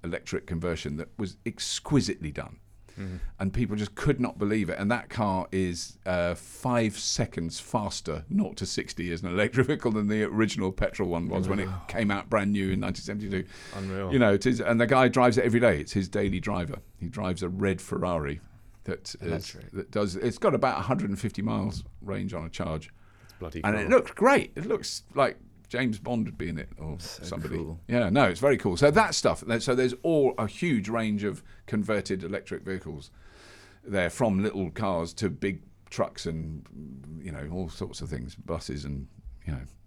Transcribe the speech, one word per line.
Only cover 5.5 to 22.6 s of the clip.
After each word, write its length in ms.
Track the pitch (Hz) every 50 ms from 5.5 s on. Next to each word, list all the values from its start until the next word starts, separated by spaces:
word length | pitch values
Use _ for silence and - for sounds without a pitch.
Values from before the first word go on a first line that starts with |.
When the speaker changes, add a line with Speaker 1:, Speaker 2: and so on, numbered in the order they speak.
| -
Speaker 1:
is, 460 | 95 95 90 87 82 - - - - -
uh, 280 | - 92 90 87 87 90
five 640 | - - - - - - 127 123 120 113 110 98 -
seconds 640 | - - - - 120 - - - 85 85 80 -
faster, 640 | - - - - 107 98 - - - - 76 76 78 -
nought 260 | 170 196 208 - -
to 100 | - 95
sixty, 460 | 92 - - - - - - 85 87 85
as 80 | 82 -
an 60 | 92
electric 380 | 87 95 107 113 123 120 127
vehicle 260 | - - - - 123 107
than 160 | 110 104 101
the 140 | 107 107 107
original 480 | - - 107 110 101 - - 98 95 92
petrol 380 | - - 95 - - 104 87
one 180 | 85 85 85 -
was 180 | - 95 95
when 140 | 92 95 104
it 60 | 95 95
Speaker 3:
Wow. 140 | 92 92 - -
Speaker 1:
came 220 | - 101 113 101
out 200 | 101 101 - -
brand 220 | 113 107 98 98 104
new 180 | 104 98 95
in 100 | 95 98
nineteen 220 | 101 98 87 - -
seventy-two. 400 | - 107 104 107 101 98 92 - - - - - - -
Speaker 2:
Unreal. 340 | 98 98 95 95 95 98 92 -
Speaker 1:
You 40 | 131
know, 140 | 123 107 98
it 140 | 98 -
is. 160 | 127 123 120 113
And 180 | - 117 113
the 60 | 120
guy 220 | 110 135 131 131 123
drives 280 | - 135 123 123 113
it 80 | 120 110
every 160 | 120 110 120
day. 180 | 120 117 92 73
It's 140 | 76 - -
his 160 | 104 98 90
daily 320 | - 104 98 98 95 92
driver. 380 | 85 104 104 95 87 73 69 - - - - -
He 100 | - 85
drives 340 | - - 104 92 92 82 92
a 80 | 87
red 320 | 92 95 95 98 92 87 -
Ferrari 580 | - - - - 90 87 82 76 71 73 - - - - - - - - - -
that 300 | - 90 - - - -
is, 40 | -
Speaker 3:
Electric. 500 | - 85 82 80 78 - - - - - -
Speaker 1:
that 180 | 95 - -
does, 260 | - 110 104 101 85
it's 220 | 98 - - - -
got 160 | - 214 151
about 240 | 117 - 131 107 73
a 40 | 98
hundred 280 | 95 - 202 - -
and 80 | 98 98
fifty 220 | - 110 - - 98
miles 420 | 113 113 107 98 107 98 - - - - -
range 320 | - 101 98 101 98 98 -
on 120 | 85 80
a 20 | 82
charge. 400 | - -